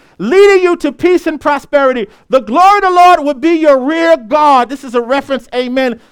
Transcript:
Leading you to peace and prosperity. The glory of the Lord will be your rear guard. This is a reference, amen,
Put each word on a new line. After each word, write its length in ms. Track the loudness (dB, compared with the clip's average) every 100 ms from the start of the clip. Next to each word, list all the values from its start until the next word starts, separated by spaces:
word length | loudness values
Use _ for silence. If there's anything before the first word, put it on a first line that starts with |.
| _ -10
Leading 460 | -2 2 4 4
you 120 | 0 -2
to 120 | -6
peace 380 | -4 -2 0 -2
and 120 | -6
prosperity. 680 | -4 -4 -2 -2 0 -2 -8 _ _
The 100 | -4
glory 380 | -2 2 2 2
of 40 |
the 80 | 2
Lord 300 | 4 4 4
will 140 | 0
be 200 | -4 -2 0
your 180 | 2 0
rear 380 | 0 -2 0 0
guard. 520 | 0 0 2 2 0
This 140 | -8
is 140 | -8 -6
a 40 |
reference, 460 | -4 -4 -4 -8 -6
amen, 460 | -8 -6 -4 -4 -6 _